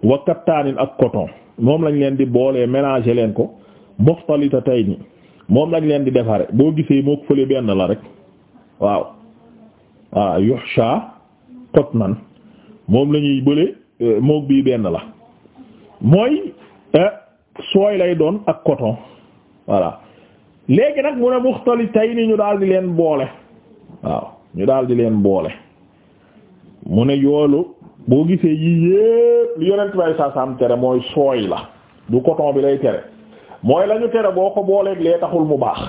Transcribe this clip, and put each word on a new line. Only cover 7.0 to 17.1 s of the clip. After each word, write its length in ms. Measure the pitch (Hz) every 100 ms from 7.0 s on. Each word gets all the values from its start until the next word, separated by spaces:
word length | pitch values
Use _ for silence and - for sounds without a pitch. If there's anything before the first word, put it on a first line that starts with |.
mook 220 | 139 147 -
fële 200 | 139 131
benn 200 | 135 117
la 200 | 95 92
rek, 120 | 107 - - - _ _ _ _ _
waaw, 260 | 101 101 - - - - - - - _ _ _ _
waaw, 280 | - 101 87
yuhsha 480 | 101 127 - - 117 156 - - _ _ _ - -
qutnan, 400 | - 139 117 95 107 - _ - - - - -
moom 240 | 110 143
la 60 | 151
ñuy 200 | 147 139
bële, 320 | 131 147 180 - _ _
euh, 200 | 117 107
mook 260 | 131 151 139
bii 160 | 139
benn 200 | 127 123
la, 200 | 98 80 - - - _ _ - - - - -
mooy, 540 | 113 175 240 302 392 - - - _
euh, 160 | 151 190